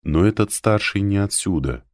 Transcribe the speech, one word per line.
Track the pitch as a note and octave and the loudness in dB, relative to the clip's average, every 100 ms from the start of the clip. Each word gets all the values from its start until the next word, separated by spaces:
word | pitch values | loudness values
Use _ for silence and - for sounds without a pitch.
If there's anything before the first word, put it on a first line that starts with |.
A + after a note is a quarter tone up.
Но | D#2 D#2 G2+ | 0 2 2
этот | G#2+ C#3 | 2 -2
старший | - A2 G#2 - G2+ | 0 0 0 0 -2
не | G2+ G2+ | 0 0
отсюда. | G2+ - G2 E2 C#2 A#1+ _ | 0 -2 -2 -2 -2 -6 _